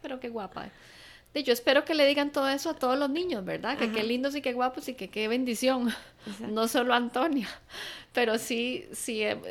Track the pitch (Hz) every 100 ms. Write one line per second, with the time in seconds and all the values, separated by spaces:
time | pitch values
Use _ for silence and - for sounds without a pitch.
0 | 294 262 247 233 190 - - - - -
1 | - - - 294 269 233 - 277 302 320
2 | 277 285 285 294 269 277 330 311 254 269
3 | 277 294 359 247 185 160 208 277 226 220
4 | 214 247 269 285 269 247 254 254 277 240
5 | 190 208 214 240 254 220 254 262 240 220
6 | - - - 202 226 214 226 269 247 240
7 | 240 254 320 285 190 - - - - -
8 | - - 233 226 - 233 240 254 - -
9 | - 220 214 214 -